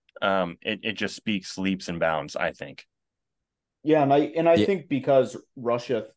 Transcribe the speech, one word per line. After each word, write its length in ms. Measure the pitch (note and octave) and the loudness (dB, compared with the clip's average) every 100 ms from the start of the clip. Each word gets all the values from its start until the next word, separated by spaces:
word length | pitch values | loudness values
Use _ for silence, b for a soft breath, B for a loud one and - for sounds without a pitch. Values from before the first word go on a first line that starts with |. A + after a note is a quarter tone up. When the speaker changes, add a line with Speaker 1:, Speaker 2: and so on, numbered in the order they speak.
| _ - | _ -4
Speaker 1:
um, 340 | G2+ F#2+ F2 - | 0 0 -2 -6
it, 160 | - G#2 | -8 -6
it 120 | A2+ | -6
just 220 | G2 G#2 - | -4 -6 -4
speaks 440 | A2+ G2+ - - | -4 -4 -4 -4
leaps 280 | F#2+ F#2 - | -2 -2 -4
and 120 | E2+ | -2
bounds, 360 | E2 D#2 D2 - | 0 -2 -4 -6
I 160 | E2 | -6
think. 360 | - - - - _ _ _ _ _ _ _ _ _ | -6 -14 -16 -20 _ _ _ _ _ _ _ _ _
Speaker 2:
Yeah, 180 | D3+ D3+ | 2 2
and 100 | C#3 | 6
I, 80 | C#3+ D3+ E3 | 4 2 2
and 140 | E3 | 4
I 60 | E3+ | 4
Speaker 3:
Yeah. 100 | - | 4
Speaker 2:
think 240 | F#3+ - | 0 -4
because 480 | C3+ C#3+ C3+ A2 A2+ - C#3 | -2 4 4 4 -4 -16 -8
Russia 520 | A#2 A#2+ - A#2 G#2+ | -4 -2 -2 -4 -6